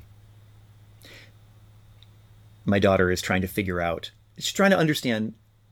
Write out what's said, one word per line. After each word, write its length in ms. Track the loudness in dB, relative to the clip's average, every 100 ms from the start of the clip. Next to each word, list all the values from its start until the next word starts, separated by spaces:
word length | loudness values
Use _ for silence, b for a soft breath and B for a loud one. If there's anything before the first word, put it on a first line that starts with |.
| -14 -20 -20 -20 -20 -20 -20 -20 -20 -20 B B B -20 -20 -20 -20 -20 -20 -20 -20 -20 -20 -20 -20 -8
my 140 | 0 2
daughter 320 | 4 4 2
is 120 | 0
trying 200 | -2 -2
to 60 | -2
figure 320 | -4 -4 -4
out, 300 | -4 -6 -10 -18 _ -12
she's 140 | -6
trying 180 | 0 2
to 80 | 4
understand 560 | 2 0 -2 -4 -4 -10 _ _ _